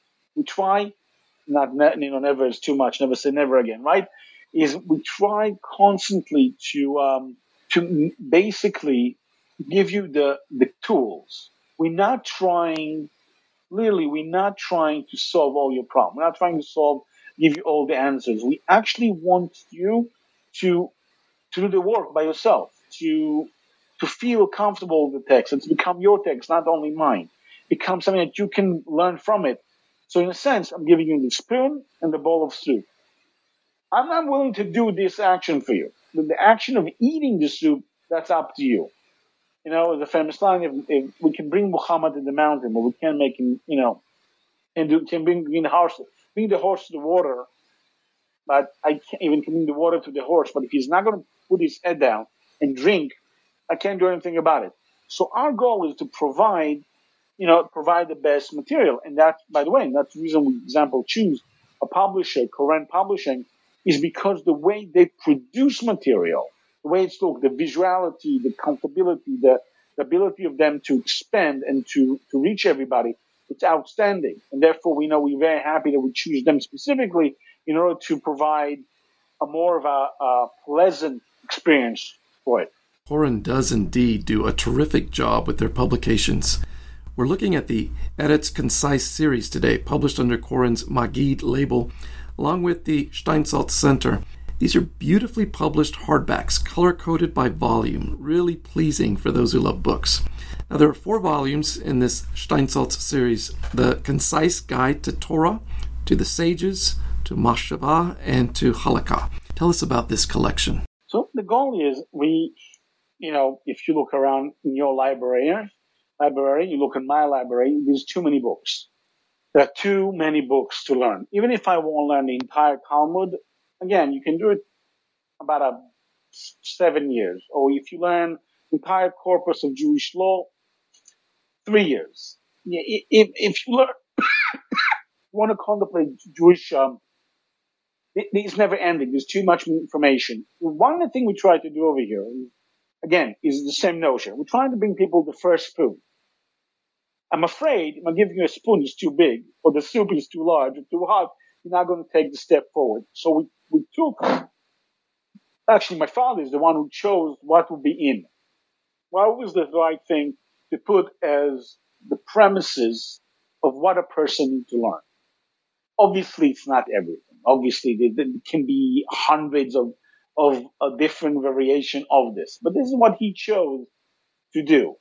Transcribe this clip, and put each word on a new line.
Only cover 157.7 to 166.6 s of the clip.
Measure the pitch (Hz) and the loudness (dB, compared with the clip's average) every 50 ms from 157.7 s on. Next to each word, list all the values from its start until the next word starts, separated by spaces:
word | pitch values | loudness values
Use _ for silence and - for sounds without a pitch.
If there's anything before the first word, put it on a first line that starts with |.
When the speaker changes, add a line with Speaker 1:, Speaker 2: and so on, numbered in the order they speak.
Speaker 1:
would | 170 143 | -2 -4
be | 135 147 - - 151 139 | -2 -2 -2 0 0 0
in. | 120 101 - _ _ _ _ _ _ _ _ _ _ _ _ _ _ _ _ _ | 0 -2 -6 _ _ _ _ _ _ _ _ _ _ _ _ _ _ _ _ _
What | 175 185 208 226 240 | 0 2 4 4 2
was | 247 240 185 160 | 0 -4 -4 -2
the | 180 156 143 156 | -2 -2 0 0
right | 170 165 160 160 - _ | 0 2 2 0 -2 _
thing | - 160 151 147 143 135 _ _ _ _ _ _ - | -2 -2 0 -2 -2 -6 _ _ _ _ _ _ -10
to | 160 - | -10 -6
put | - - 208 185 - - - _ | 0 2 2 2 2 0 -4 _
as | 170 147 147 143 147 143 135 123 123 - - _ _ _ _ _ - - | -2 0 0 2 0 0 -2 -4 -10 -16 -20 _ _ _ _ _ -10 -8
the | - - _ | -8 -8 _
premises | - - - 202 196 196 185 - - - 135 117 113 117 113 - - - - _ _ _ _ _ _ _ _ - | 0 4 6 6 6 4 2 -4 -4 -2 -2 0 0 -2 -4 -10 -14 -18 -20 _ _ _ _ _ _ _ _ -2
of | 135 131 | -2 0
what | 135 160 190 180 180 | 0 0 0 2 0
a | 175 | -2
person | - - 160 151 143 - - 143 131 | -4 -2 -2 -2 0 0 -2 -2 -2
needs | 135 127 123 - | -2 -4 -6 -4
to | 123 | -4
learn? | 120 117 104 82 78 - _ _ _ _ _ _ _ _ _ _ _ _ _ _ _ _ _ _ - | -2 -2 -2 -4 -6 -10 _ _ _ _ _ _ _ _ _ _ _ _ _ _ _ _ _ _ 4
Obviously, | 202 190 185 190 175 - - 170 156 139 | 4 4 4 0 -4 -6 0 2 2 2
it's | 131 - | 2 0